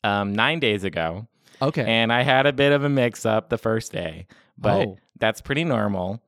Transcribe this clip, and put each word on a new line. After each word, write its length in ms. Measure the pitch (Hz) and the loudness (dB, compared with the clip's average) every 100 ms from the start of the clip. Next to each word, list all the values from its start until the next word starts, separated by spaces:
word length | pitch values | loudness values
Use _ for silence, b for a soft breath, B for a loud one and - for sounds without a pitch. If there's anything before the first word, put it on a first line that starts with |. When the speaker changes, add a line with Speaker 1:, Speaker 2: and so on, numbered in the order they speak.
Speaker 1:
um, 300 | 107 101 101 | 0 0 0
nine 260 | 101 127 165 | 2 2 2
days 240 | 131 104 | 0 0
ago. 420 | 95 82 82 90 113 b b b | -2 -2 -4 -6 -14 b b b
Speaker 2:
Okay. 220 | 135 - 113 | -2 -2 0
Speaker 1:
And 260 | 113 113 | 2 2
I 100 | 120 | 2
had 220 | 131 131 | 2 4
a 80 | 139 | 2
bit 200 | 135 139 | 2 2
of 120 | 143 | 2
a 60 | 143 | 2
mix-up 580 | 139 120 110 113 110 - | 2 0 0 0 0 -2
the 80 | 117 | -4
first 360 | 113 110 - | 0 -2 -4
day, 340 | 104 85 82 92 b b - | -8 -8 -10 -18 b b -4
but 280 | 107 101 104 | 0 2 0
Speaker 2:
Oh. 120 | 92 _ - | -6 _ -2
Speaker 1:
that's 220 | 110 - | -2 -2
pretty 240 | - 143 | -6 -4
normal. 580 | 170 117 104 95 90 113 | 0 0 0 -2 -4 -8